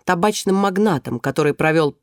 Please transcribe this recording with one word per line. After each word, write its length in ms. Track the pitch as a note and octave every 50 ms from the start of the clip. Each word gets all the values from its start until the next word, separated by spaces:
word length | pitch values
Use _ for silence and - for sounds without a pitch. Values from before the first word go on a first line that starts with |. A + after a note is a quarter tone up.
| _
табачным 520 | - F3+ E3+ F#3+ G#3+ G#3 - - G3 F#3+
магнатом, 640 | G3 G3 G3 F3+ F#3+ G#3 A3 E3 B2+ - B2 B2 A#2
который 320 | - C#3 B2+ - D3+ D3 C#3+
провёл 400 | - D3+ D#3+ D#3 E3 D#3 C#3+ - _